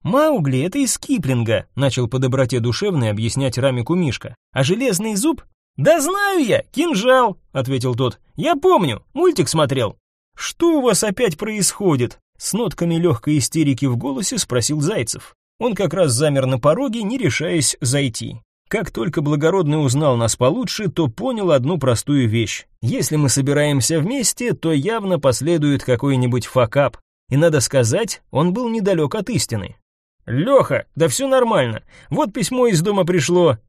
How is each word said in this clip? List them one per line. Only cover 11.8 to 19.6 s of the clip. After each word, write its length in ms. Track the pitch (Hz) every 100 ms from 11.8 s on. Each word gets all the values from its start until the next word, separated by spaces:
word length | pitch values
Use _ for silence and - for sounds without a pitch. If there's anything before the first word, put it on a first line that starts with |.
| 196 151 180 - _ _
с 160 | -
нотками 420 | 202 220 - 170 165
лёгкой 420 | 175 123 - 151
истерики 480 | - 160 147 131 139
в 100 | 120
голосе 400 | - 269 190 233
спросил 440 | - 123 - 151
Зайцев. 560 | 147 208 117 - - _ _ _
Он 160 | 240 196
как 180 | 180
раз 160 | 185 160
замер 360 | 117 151 139 131
на 120 | 131
пороге, 460 | 147 175 277 226
не 120 | 202 254
решаясь 600 | 185 - 160 175 - -
зайти. 600 | 120 139 139 - 113 113 _ _ _
Как 220 | 214 190
только 320 | - 214 170
Благородный 600 | 143 151 160 190